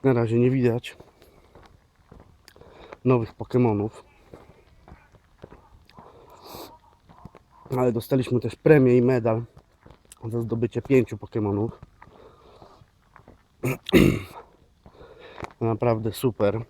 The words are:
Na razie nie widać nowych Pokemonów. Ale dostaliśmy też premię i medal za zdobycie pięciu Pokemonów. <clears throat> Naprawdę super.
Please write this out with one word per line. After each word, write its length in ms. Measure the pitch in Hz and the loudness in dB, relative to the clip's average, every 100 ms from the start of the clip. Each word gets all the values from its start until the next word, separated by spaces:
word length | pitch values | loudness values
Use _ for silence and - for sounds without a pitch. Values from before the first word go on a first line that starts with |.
Na 100 | 139 | 2
razie 260 | 120 117 117 | 0 0 2
nie 120 | 123 | 2
widać 460 | 135 123 117 - - - _ - _ _ - - _ _ _ _ - - _ - _ - - - - 123 | 2 0 0 -6 -20 -20 _ -20 _ _ -20 -20 _ _ _ _ -20 -20 _ -20 _ -20 -20 -20 -6 0
nowych 280 | 127 113 | 0 0
Pokemonów. 720 | - 110 127 123 104 107 - - _ _ - - - _ _ - - _ _ _ _ - - _ - _ - - - - - - - - - _ _ _ - - - _ - - 127 | -10 -4 0 2 0 -4 -8 -20 _ _ -20 -20 -20 _ _ -20 -20 _ _ _ _ -20 -20 _ -20 _ -20 -20 -20 -20 -20 -20 -20 -20 -20 _ _ _ -20 -20 -20 _ -20 -8 -2
Ale 140 | 127 | 0
dostaliśmy 480 | 117 - 135 123 123 | 0 -2 -2 0 -2
też 160 | 117 - | -4 -2
premię 420 | 156 156 127 123 | 4 6 6 4
i 40 | |
medal 420 | 120 127 113 113 120 - _ _ - - _ - 117 | 4 0 0 -4 -6 -18 _ _ -20 -20 _ -16 -8
za 120 | 117 | -8
zdobycie 400 | 117 117 113 120 | -6 -4 -4 -6
pięciu 360 | - 131 113 107 | 2 2 2 -6
Pokemonów. 600 | - 113 104 101 113 - - _ - - - - - - - - _ _ _ - - - _ _ | -10 -4 -2 -2 -4 -8 -20 _ -20 -20 -20 -20 -20 -20 -20 -20 _ _ _ -20 -20 -20 _ _
<clears throat> 760 | - 131 - - - 104 - - - _ _ _ - - - - - - - - | -8 -8 0 4 4 2 -8 -20 -20 _ _ _ -20 -20 -20 -20 -20 -18 -18 -6
Naprawdę 500 | 117 110 120 110 110 | -4 -2 0 0 -4
super. 540 | - 131 107 101 107 117 | -4 -4 0 -2 -2 -10